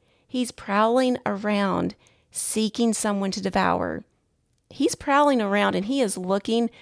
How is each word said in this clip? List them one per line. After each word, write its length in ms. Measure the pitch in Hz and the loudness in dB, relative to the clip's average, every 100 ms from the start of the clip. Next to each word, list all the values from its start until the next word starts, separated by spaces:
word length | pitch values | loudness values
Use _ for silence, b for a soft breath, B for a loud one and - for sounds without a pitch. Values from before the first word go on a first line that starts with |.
| _ _ _ | _ _ _
He's 240 | 254 247 | -4 -4
prowling 680 | - - 202 220 247 254 247 - | -6 -2 2 4 4 2 0 -2
around, 640 | 202 208 208 196 180 175 - b b b | -4 -2 0 2 0 -2 -6 b b b
seeking 640 | - - 214 220 - 233 | -6 -2 0 0 2 0
someone 360 | 208 214 202 196 | 0 -2 -2 -4
to 100 | 196 | -4
devour. 640 | 190 190 185 175 85 80 - _ _ _ _ _ _ | -2 0 2 0 -2 -6 -10 _ _ _ _ _ _
He's 240 | - 285 - | -2 -2 -2
prowling 460 | - 277 294 254 | 0 4 4 2
around, 340 | 202 202 202 185 | 2 0 0 0
and 100 | 202 | -2
he 160 | 277 | -2
is 160 | 220 190 | -2 -2
looking 540 | 180 196 - 226 233 B | -2 -2 0 0 -2 B